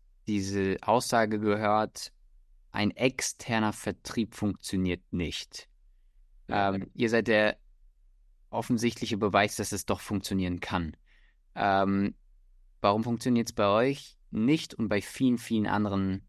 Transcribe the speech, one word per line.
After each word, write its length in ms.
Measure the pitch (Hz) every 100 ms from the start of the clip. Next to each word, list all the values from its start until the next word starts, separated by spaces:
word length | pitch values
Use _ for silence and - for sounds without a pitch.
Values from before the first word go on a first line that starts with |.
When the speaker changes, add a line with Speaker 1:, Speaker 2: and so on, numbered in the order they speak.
| _ _ -
Speaker 1:
diese 500 | 104 95 101 95 92
Aussage 580 | - 113 - 117 107 107
gehört, 720 | 107 104 107 107 107 - - - _ - _ - _
"Ein 180 | - 104
externer 800 | - 123 - - - - 113 107
Vertrieb 640 | 104 - 92 - - 110
funktioniert 680 | - 104 92 - 95 92 90 -
nicht." 580 | 85 87 - - - - _ _ _ _ _ - - -
Speaker 2:
Ja. 240 | 104 98
Speaker 1:
Ähm, 180 | 98 - -
ihr 160 | 120
seid 160 | 117 113
der 320 | 107 107 - - - - _ _ _ _ _ _
offensichtliche 680 | 113 117 120 120 117 110 104
Beweis, 400 | 104 101 104 -
dass 160 | 101
es 120 | 101 -
doch 160 | 98
funktionieren 580 | - 104 - 95 92 90
kann. 380 | - 95 80 - _ _ _ _ _
Ähm, 600 | - 101 98 98 98 98 - _ - _ _ _ _
warum 220 | 104 104
funktioniert's 500 | 113 117 131 120 113
bei 140 | - 101
euch 500 | 104 127 139 - - -
nicht 420 | 107 113 160 -
und 160 | - 110
bei 140 | 104
vielen, 340 | - - 131 120
vielen 300 | - 113 104
anderen 600 | 101 104 98 95 95